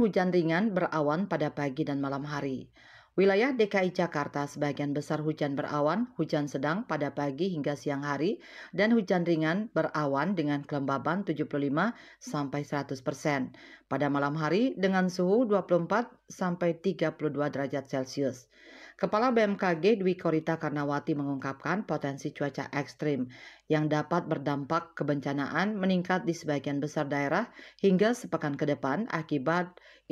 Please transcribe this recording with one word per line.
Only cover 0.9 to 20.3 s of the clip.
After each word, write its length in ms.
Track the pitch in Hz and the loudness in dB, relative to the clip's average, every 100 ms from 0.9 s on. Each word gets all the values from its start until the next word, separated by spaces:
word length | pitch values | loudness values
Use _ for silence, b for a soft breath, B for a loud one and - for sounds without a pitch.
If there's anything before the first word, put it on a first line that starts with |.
| 156 147 160 196 | 2 2 0 0
pada 240 | 151 151 | 0 0
pagi 320 | - 143 135 151 | 0 -2 -2 -2
dan 160 | 139 | -2
malam 240 | 139 139 147 | -2 -4 -4
hari. 400 | 143 139 127 - b b b b | -6 -4 -6 -10 b b b b
Wilayah 400 | - 190 196 262 | 2 4 6 4
D 160 | 254 208 | 2 2
K 160 | 202 185 | 2 2
I 80 | |
Jakarta 480 | 180 170 147 143 143 143 | 0 0 -2 -2 -2 -4
sebagian 400 | 143 147 139 143 | -2 -2 0 -2
besar 320 | 147 147 156 | -2 -2 -2
hujan 320 | 156 151 147 | -2 -2 -2
berawan, 560 | 143 - 147 147 190 247 - | -2 -2 0 2 2 -2 -4
hujan 320 | 160 151 147 | -2 0 -2
sedang 320 | 139 147 185 | -2 -2 -2
pada 320 | - 151 143 | -2 -2 -2
pagi 320 | 147 143 135 190 | -2 -4 -2 -2
hingga 320 | 160 139 143 | -2 -4 -4
siang 240 | 147 139 | -4 -4
hari, 400 | 143 139 175 - B B B | -2 0 -2 -2 B B B
dan 160 | 170 220 | 0 4
hujan 320 | 233 185 180 | 4 4 2
ringan 480 | 170 160 156 190 220 | 4 2 2 0 0
berawan 640 | 160 156 156 147 139 170 | -2 0 0 0 2 0
dengan 320 | 175 147 143 143 | 0 0 -2 -2
kelembaban 560 | 143 135 135 147 185 | -2 0 0 0 -2
tujuh 240 | 196 151 135 | -2 -4 -2
puluh 240 | 143 143 | -2 0
lima 240 | 151 214 B B B | 0 0 B B B
sampai 480 | - 151 139 143 147 | -6 -4 -2 -4 -4
seratus 400 | 143 139 135 147 | -4 -4 -6 -6
persen 480 | 139 156 139 123 B B B _ | -2 0 0 -2 B B B _
pada 240 | 135 143 | 0 2
malam 240 | 143 143 | 2 0
hari 400 | 156 151 185 262 | 0 0 2 2
dengan 320 | - 190 190 185 | 2 2 2 2
suhu 400 | 180 180 220 233 | 2 2 4 4
dua 160 | 196 | 2
puluh 240 | 175 175 165 | 4 2 4
empat 240 | 208 240 - - | 0 0 -10 -20
sampai 480 | - 185 175 175 165 | -4 -4 0 0 0
tiga 320 | 190 151 156 | -2 0 -2
puluh 160 | - 151 | 0 -2
dua 240 | 139 147 | 0 -2
derajat 320 | 135 139 139 131 | -2 -4 -4 -4
Celcius. 640 | 139 131 139 131 123 - B B B B - | -4 -4 -2 -2 -2 -14 B B B B -4
Kepala 320 | 190 214 247 | 0 2 2
B 80 | 233 | 4
M 160 | 208 196 | 2 2
K 240 | 190 160 | 0 2
G 160 | 190 214 | 2 4
Dwi 160 | 185 | 2
Korita 480 | 175 165 | 0 0